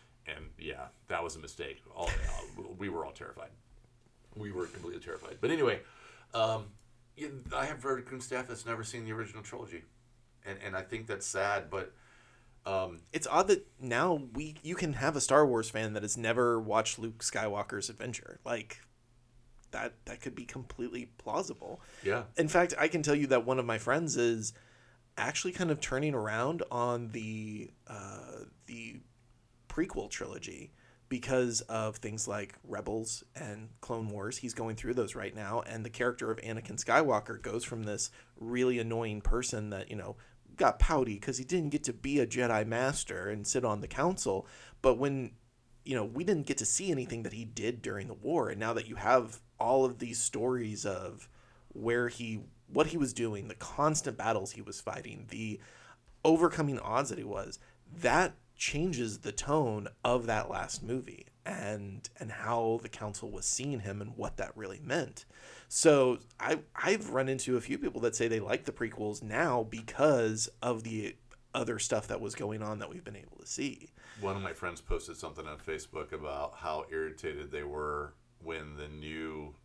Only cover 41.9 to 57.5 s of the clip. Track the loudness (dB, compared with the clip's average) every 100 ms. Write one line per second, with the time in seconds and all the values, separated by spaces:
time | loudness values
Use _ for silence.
41.9 | -2 2 4 4 4 4 4 4 2 2
42.9 | 2 -2 -4 -2 -2 0 2 2 0 -2
43.9 | 0 0 2 0 0 -2 -14 -20 4 6
44.9 | 6 4 0 -4 -10 _ _ _ -14 -2
45.9 | 0 0 0 2 2 2 0 2 0 2
46.9 | 0 0 -4 -6 -6 -8 -2 -2 -2 -4
47.9 | -4 -6 -6 0 2 2 0 0 0 -2
48.9 | 0 6 6 6 -4 -18 0 4 6 6
49.9 | 2 -4 0 0 2 2 2 -2 -2 -2
50.9 | -4 -6 -10 -16 -20 -20 -20 -16 -4 2
51.9 | 4 2 -2 -6 -6 -8 -18 -2 2 4
52.9 | 4 0 0 -2 -2 -6 -10 -8 2 4
53.9 | 4 0 0 2 2 0 -8 -10 -8 -8
54.9 | -8 -8 -12 -10 -8 -6 -6 -12 -20 -20
55.9 | -20 -20 2 6 8 8 6 2 0 0
56.9 | 0 0 -4 -4 -6 -6